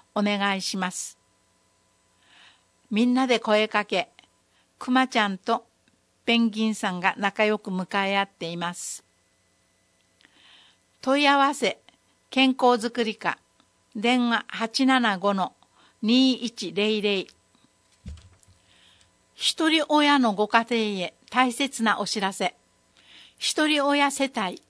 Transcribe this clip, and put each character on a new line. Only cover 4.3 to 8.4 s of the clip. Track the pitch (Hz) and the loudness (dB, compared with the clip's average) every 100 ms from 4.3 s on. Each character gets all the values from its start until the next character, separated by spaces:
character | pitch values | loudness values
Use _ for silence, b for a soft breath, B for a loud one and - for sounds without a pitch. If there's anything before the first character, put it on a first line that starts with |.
| _ _ _ _ - | _ _ _ _ -12
ク | - | 0
マ | 254 262 | 0 2
ち | 240 | 0
ゃ | 208 | 0
ん | 190 | -2
と | - 226 - _ _ _ _ _ | -4 -4 -6 _ _ _ _ _
ペ | - 233 | 0 2
ン | 233 | 2
ギ | 208 220 | 0 -2
ン | |
さ | 214 202 | -2 -4
ん | 180 | -2
が | 185 - | -2 -2
仲 | 202 196 | -4 0
良 | 214 214 | 0 0
く | - | -4
向 | 185 | -6
か | 180 202 196 | -4 -2 -2
い | 196 | -2
合 | |
っ | 196 | -4
て | - | -6